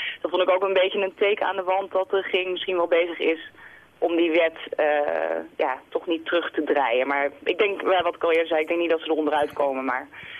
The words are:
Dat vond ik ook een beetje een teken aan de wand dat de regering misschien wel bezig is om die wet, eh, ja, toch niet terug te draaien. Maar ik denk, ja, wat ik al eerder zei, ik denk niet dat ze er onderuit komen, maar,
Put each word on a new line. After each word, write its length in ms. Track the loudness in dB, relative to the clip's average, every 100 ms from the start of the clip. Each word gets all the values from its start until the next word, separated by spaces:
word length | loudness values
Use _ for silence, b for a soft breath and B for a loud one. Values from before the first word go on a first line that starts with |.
| B B
Dat 100 | -4
vond 120 | 0
ik 60 | 2
ook 140 | 2
een 100 | 2
beetje 300 | 2 2 0
een 120 | -4 0
teken 300 | 0 2 -2
aan 100 | -2
de 80 |
wand 280 | -2 -2 0
dat 180 | -2 0
de 120 | -2
regering 300 | 0 -2 -2
misschien 240 | -4 -2 0
wel 120 | 2
bezig 320 | 4 2 0
is 320 | 0 -2 -4 B B B B -4
om 180 | 0 2
die 160 | 2
wet, 260 | 4 2 0 -10 0
eh, 100 | 2 2 0 0 -2 -4 -6 -4
ja, 200 | -2 -2 -6
toch 180 | -8 -4
niet 180 | -4 0
terug 260 | -2 -2
te 120 | -4
draaien. 440 | 0 2 2 2 2
Maar 220 | 0 -2 -4
ik 140 | -4 0
denk, 240 | 0 0
ja, 200 | 0 2
wat 140 | 2 0
ik 80 |
al 80 | 2
eerder 160 | 2 2
zei, 140 | 0
ik 60 | 0
denk 120 | 0
niet 100 | 0
dat 100 | 0
ze 60 | 0
er 60 | 0
onderuit 380 | 2 2 0
komen, 320 | 0 -2 -2 -4
maar, 220 | -4 -6 B B